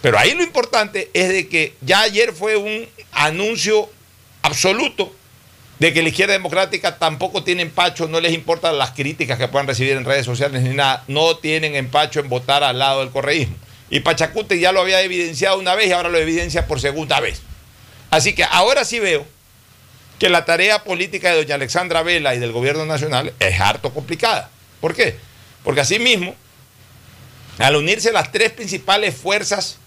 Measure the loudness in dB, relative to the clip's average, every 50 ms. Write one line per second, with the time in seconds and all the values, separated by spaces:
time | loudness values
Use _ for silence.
0 | 2 4 4 4 4 4 4 2 -2 0 0 -2 0 2 0 0 0 0 -4 -6
1 | -8 -2 0 0 2 2 0 0 -2 -2 -2 -2 -2 -2 -6 -10 0 2 2 4
2 | 4 2 2 2 0 0 0 -4 -2 0 0 0 0 -2 -6 -6 -8 -12 _ -20
3 | -20 -8 -2 0 0 0 0 -2 -2 -2 -2 -2 0 2 2 2 2 -2 -12 _
4 | _ _ _ _ -20 _ -12 -4 -4 -2 -2 0 0 0 0 0 -2 -4 -4 -4
5 | -6 -6 -6 -20 _ _ _ _ _ -20 -20 _ -20 -20 -4 0 0 2 2 2
6 | 0 0 0 0 0 2 2 0 0 -2 0 0 0 0 -2 -4 -4 -4 -2 0
7 | -2 -2 -2 -2 -6 -4 -4 -4 -2 -2 -2 -2 -2 -4 0 0 0 0 0 -2
8 | -6 -2 -2 0 0 0 -2 -2 -2 -2 -2 0 0 0 0 0 -2 -2 -2 -6
9 | -6 -6 -4 -4 -4 -4 -2 -4 -4 -2 -2 -2 -2 -2 -2 -2 0 0 0 -2
10 | 0 0 0 0 0 -2 -2 -2 -2 -2 0 -2 -2 0 0 0 0 0 0 -2
11 | -4 -4 -2 0 2 2 0 0 -2 -2 -2 0 -2 -2 -2 -4 -4 0 0 0
12 | 0 2 0 -4 -2 -2 -4 -4 0 0 2 2 2 2 0 0 0 0 2 0
13 | -2 -2 -4 -4 -2 0 0 0 0 -4 -6 -10 -16 -20 -20 -20 -10 -4 -4 0
14 | 0 0 0 0 0 -2 -2 -6 -2 -2 0 2 4 4 4 4 2 4 2 2
15 | 2 0 0 -2 -4 -4 -2 -2 0 0 0 0 2 0 2 2 2 2 2 0
16 | 0 0 0 0 2 2 0 -2 -2 -2 -2 -2 -2 -2 -4 -2 -2 -2 -2 -4
17 | -2 0 0 0 0 -2 -6 -8 -14 -18 -20 -20 -20 -20 -20 -20 -20 -20 -20 -20
18 | -4 0 0 2 2 2 0 0 0 2 2 2 4 4 4 2 0 -2 -4 -2
19 | 0 0 0 0 -2 -8 _ _ _ _ _ -20 _ _ -20 -20 -20 -20 -20 -20
20 | -20 -20 -6 -2 2 4 4 2 4 2 2 4 4 4 4 2 0 -4 -4 -4
21 | -4 -4 -6 -2 0 2 2 2 2 0 -2 -4 -4 -2 -2 -2 -2 0 0 0
22 | 2 2 0 2 2 0 0 0 -2 -2 -2 0 0 0 0 0 -2 -2 -2 -2
23 | -2 -2 -2 -2 -2 -4 -2 0 0 0 2 2 2 2 0 0 -4 -6 -6 -6
24 | -8 -8 -6 -2 0 0 0 -2 -4 -10 _ _ -20 _ -12 -4 -4 -4 0 2
25 | 0 0 0 -6 -16 -20 -20 -20 -20 -20 -20 -10 -6 -2 0 0 2 2 0 2
26 | 2 2 2 2 0 -6 -8 -14 _ _ _ _ -20 _ _ -20 -20 -20 -20 -20
27 | -20 -20 -20 -20 -20 -20 -20 -20 -20 -20 -4 0 2 2 4 2 2 0 -2 0
28 | 0 0 2 2 0 0 0 0 0 0 0 -4 -10 -8 -8 -6 0 0 0 2
29 | 2 -2 -4 -4 -4 -2 -2 -2 0 -2 -4 -4 -4 -8 -10 -14 -20